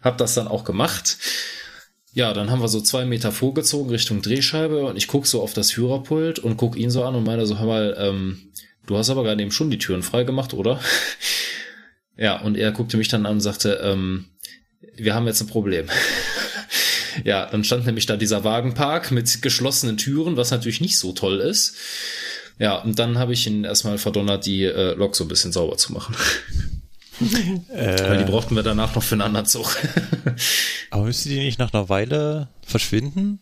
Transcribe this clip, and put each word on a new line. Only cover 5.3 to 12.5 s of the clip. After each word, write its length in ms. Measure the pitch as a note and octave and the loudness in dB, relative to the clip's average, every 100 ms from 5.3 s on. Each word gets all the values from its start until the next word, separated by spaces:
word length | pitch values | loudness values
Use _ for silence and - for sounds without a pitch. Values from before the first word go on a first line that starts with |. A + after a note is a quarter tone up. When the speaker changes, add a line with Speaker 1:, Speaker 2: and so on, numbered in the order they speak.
| A#2+ | 0
Speaker 1:
auf 120 | G#2+ | 0
das 180 | - G2+ | 0 0
Führerpult 680 | - B2 C3+ C3 D#3 E3 D#3+ | 2 0 0 0 0 0 0
und 180 | A2+ A2 | -2 2
guck 180 | A#2 A#2+ | 0 2
ihn 140 | A#2 | 0
so 140 | B2+ | 2
an 120 | B2+ B2+ | 0 0
und 80 | |
meine 220 | A2 A#2 A2 | 2 2 0
so, 120 | G#2 | 2
„Hör 80 | A2 | 2
mal, 300 | A2 G#2 - | 2 0 0
ähm, 520 | G2+ G2 F#2+ F#2 - - - _ - | 0 0 -2 -6 -12 -20 -20 _ -2
du 120 | G2+ | 0
hast 120 | A2+ | 2
aber 140 | C3+ | 2
gerade 180 | A2+ G#2+ | 2 0
eben 100 | G#2 | 0
schon 200 | - D#3+ | 0 0
die 80 | A#2 | 0
Türen 240 | - F2+ | 0 -2
freigemacht, 500 | F2+ A#2+ B2 C3 B2+ | 0 0 2 0 -4
oder?“ 260 | - G2+ B2+ - | -2 0 0 0
<laughs> 40 | - - - - - - - - - - _ _ - | 0 -2 -6 -4 -4 -4 -8 -12 -18 -20 _ _ -2
Ja, 220 | G#2+ - | 0 2
und 160 | G#2+ | 0